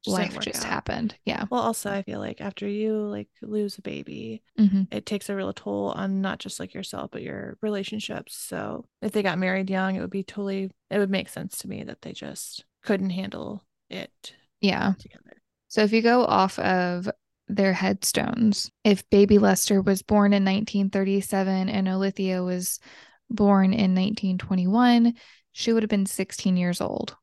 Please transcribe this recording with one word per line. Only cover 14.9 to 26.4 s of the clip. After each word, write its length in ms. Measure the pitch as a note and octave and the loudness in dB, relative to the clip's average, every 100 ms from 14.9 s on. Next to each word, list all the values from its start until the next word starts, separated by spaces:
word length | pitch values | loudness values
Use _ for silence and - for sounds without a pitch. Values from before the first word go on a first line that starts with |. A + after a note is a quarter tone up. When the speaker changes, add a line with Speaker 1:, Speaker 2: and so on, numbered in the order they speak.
| F#3 | -2
Speaker 1:
together. 440 | - - _ - _ _ _ | -6 -20 _ -20 _ _ _
Speaker 2:
So 140 | - | 0
if 100 | G#3+ | 4
you 80 | A3+ | 4
go 240 | A3+ B3 | 6 4
off 340 | B3 G3+ F#3+ - | 4 4 2 0
of 520 | - F#3 F3+ F3+ F#3+ - _ _ - | 0 2 0 -2 -6 -8 _ _ -6
their 260 | G#3 G3 | 0 2
headstones, 960 | F3+ F#3+ G3 - - - - A3 G3+ - - | 2 0 0 -2 -2 -2 2 2 2 -4 -2
if 240 | G#3+ G3 - | 2 2 4
baby 280 | G3+ G3+ G#3 | 6 8 8
Lester 440 | G3+ F#3+ - G3 | 6 4 2 2
was 180 | F#3+ F#3+ | 2 0
born 300 | - G#3 G3+ | 2 4 6
in 120 | G3+ | 4
nineteen 440 | F#3+ F#3+ A3 G3+ G3 | 4 2 0 0 0
thirty-seven 800 | G3 F#3+ G3 G3 G3 F#3+ F#3+ F#3 | 0 0 0 0 0 0 0 0
and 180 | G3 F#3+ | 0 0
Olithia 540 | F#3+ G3 G3 F#3+ F#3 | 0 0 -2 -2 0
was 340 | F3+ F3+ F3+ - - - - _ _ | -2 -2 -4 -8 -12 -20 -20 _ _
born 420 | A3 G3+ G3 F#3+ | 2 4 6 6
in 200 | - F#3+ | 4 4
nineteen 420 | F#3 F#3+ G#3+ F#3+ F#3 | 4 2 0 -2 -2
twenty-one, 760 | - F#3 F3+ A3 B3 A#3+ A#3 A#3 - _ _ | 0 0 2 4 6 6 4 2 -8 _ _
she 200 | - - | -4 0
would 100 | A3+ | 2
have 80 | G#3+ | 2
been 140 | G#3 G3 | 0 0
sixteen 500 | - F#3+ - | -2 -6 -2